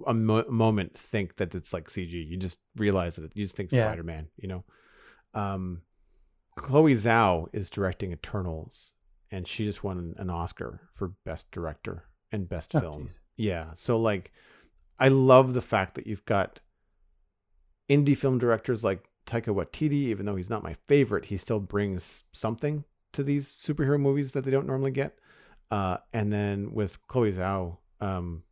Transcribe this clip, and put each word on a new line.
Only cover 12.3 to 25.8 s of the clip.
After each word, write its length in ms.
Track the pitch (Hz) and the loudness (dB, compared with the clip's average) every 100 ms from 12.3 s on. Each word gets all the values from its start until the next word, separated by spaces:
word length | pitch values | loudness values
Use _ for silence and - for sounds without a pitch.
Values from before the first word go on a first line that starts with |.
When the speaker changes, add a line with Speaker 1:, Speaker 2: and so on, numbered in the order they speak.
Speaker 1:
and 180 | 107 90 | -8 -6
Best 240 | 85 - 160 | -8 -4 -2
Speaker 2:
Oh, 40 | |
Speaker 1:
Film. 240 | 90 76 | -2 -6
Speaker 2:
jeez. 160 | 76 85 _ - | -14 -16 _ -6
Speaker 1:
Yeah, 360 | 107 87 80 80 | -4 -4 -6 -8
so, 240 | - 113 | -2 0
like, 320 | 113 101 - _ _ - _ _ _ - | 2 0 -4 _ _ -20 _ _ _ 0
I 120 | 135 | 4
love 440 | 135 131 131 131 | 6 10 8 8
the 80 | 123 | 2
fact 340 | - 107 95 - | 0 0 0 -4
that 120 | 107 | -8
you've 180 | 101 - | -8 0
got 360 | 101 92 - _ _ _ _ _ _ _ _ _ _ _ _ - | 0 0 -4 _ _ _ _ _ _ _ _ _ _ _ _ 2
indie 260 | 143 143 139 | 4 6 4
film 220 | 139 127 | 2 2
directors 480 | 120 113 - 113 110 | 4 2 0 -2 0
like 180 | 92 - _ - | -2 -6 _ -6
Taika 280 | 117 113 | -4 -2
Waititi, 380 | 98 85 - 156 | -2 -2 -2 0
even 340 | 143 135 101 98 | 0 0 -2 -4
though 120 | 95 | -4
he's 120 | 92 | -4
not 140 | 110 | -6
my 120 | 82 82 - | -6 -10 4
favorite, 380 | 143 127 98 - | 4 4 0 -2
he 100 | 98 | -6
still 240 | - 110 | -2 -4
brings 640 | 98 101 101 92 - - - | -2 -2 0 -2 -8 -14 -18
something 540 | - 113 113 147 151 - _ _ | -6 -4 -2 -4 -4 -8 _ _
to 100 | - | -4
these 320 | 143 143 139 | 0 0 -2
superhero 460 | - - 147 139 147 | -8 -6 0 2 4
movies 320 | 139 139 135 | 4 2 0
that 140 | 139 131 | -4 0
they 60 | |
don't 160 | 135 135 | 0 2
normally 240 | 135 135 | -2 -2
get. 260 | 135 - - _ _ _ - - | -2 -4 -6 _ _ _ -20 -6
Uh, 260 | 104 | -2